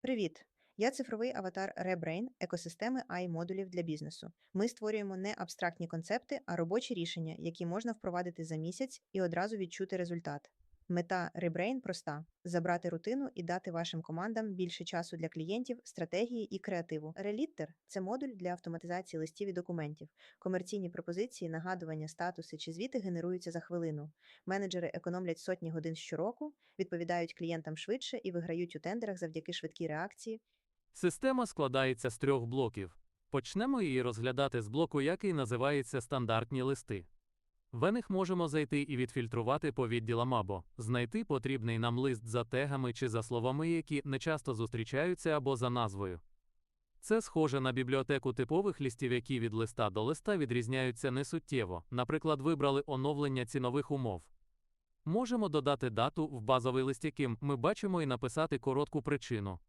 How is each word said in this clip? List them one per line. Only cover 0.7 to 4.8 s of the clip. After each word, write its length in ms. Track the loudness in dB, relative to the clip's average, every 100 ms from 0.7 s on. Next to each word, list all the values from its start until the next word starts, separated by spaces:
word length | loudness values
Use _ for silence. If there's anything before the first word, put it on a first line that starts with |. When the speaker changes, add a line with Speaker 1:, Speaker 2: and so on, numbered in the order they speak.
| 0
Speaker 1:
Я 140 | 0
цифровий 420 | 0 -6 -2 -2 -2
аватар 380 | -4 -4 -4 -4
Rebrain, 500 | -2 -2 -2 -2 -4 _
екосистеми 640 | -4 -4 -6 -6 -2 -2 -2
ай 200 | -4 -2
модулів 420 | -2 -2 -4 -2
для 120 | -2
бізнесу. 500 | 0 -2 -4 -10 -14 _ _
Ми 140 | 2 2
створюємо 500 | 2